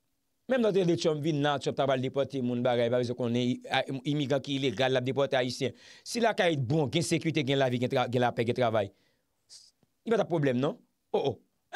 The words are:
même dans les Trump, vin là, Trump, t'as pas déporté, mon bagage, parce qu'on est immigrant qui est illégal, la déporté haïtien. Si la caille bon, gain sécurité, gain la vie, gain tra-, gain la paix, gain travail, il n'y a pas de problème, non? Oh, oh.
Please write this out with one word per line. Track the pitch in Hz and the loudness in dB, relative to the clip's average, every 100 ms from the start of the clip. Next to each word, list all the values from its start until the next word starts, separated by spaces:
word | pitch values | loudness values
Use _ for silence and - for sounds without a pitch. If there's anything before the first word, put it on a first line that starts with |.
| _ _ _ _ - | _ _ _ _ -4
même | 254 | 0
dans | 220 | 2
les | 190 175 170 | 2 2 2
Trump, | 175 151 | 0 0
vin | 147 147 | -2 0
là, | 147 143 | 0 0
Trump, | - 127 | -2 -2
t'as | 135 | 0
pas | 131 | 0
déporté, | 131 139 135 139 | 0 -2 -2 -2
mon | 123 123 | -2 0
bagage, | 127 120 117 | 0 2 2
parce | 123 120 | 0 -2
qu'on | 123 123 120 | -4 -2 0
est | 123 123 - 127 135 135 | 0 -2 -2 -2 -2 -6
immigrant | 151 147 135 139 | -4 -2 0 -2
qui | 143 | -2
est | 135 | -2
illégal, | 135 101 131 | -2 0 0
la | 131 | 0
déporté | 123 123 139 131 | 0 0 0 0
haïtien. | 127 123 123 - - - | -2 -2 -6 -6 -16 -20
Si | - 247 | -8 0
la | 226 | 0
caille | 208 180 151 | 2 2 2
bon, | 117 156 139 | 0 0 0
gain | 156 | 0
sécurité, | 165 165 165 156 | 0 0 0 -2
gain | 131 139 | 0 2
la | 131 | 2
vie, | 123 | 0
gain | 123 | 0
tra-, | 135 120 | 0 0
gain | 120 | 2
la | 123 | 2
paix, | 117 117 | 2 0
gain | |
travail, | 120 120 110 101 - _ _ _ _ _ - - _ _ _ - | 2 2 2 -2 -6 _ _ _ _ _ -20 -20 _ _ _ -2
il | |
n'y | 226 | 0
a | |
pas | |
de | 156 | 2
problème, | 165 139 123 | 2 2 2
non? | 143 233 _ _ _ | 0 -2 _ _ _
Oh, | 214 | -2
oh. | 143 - _ _ _ | 0 -2 _ _ _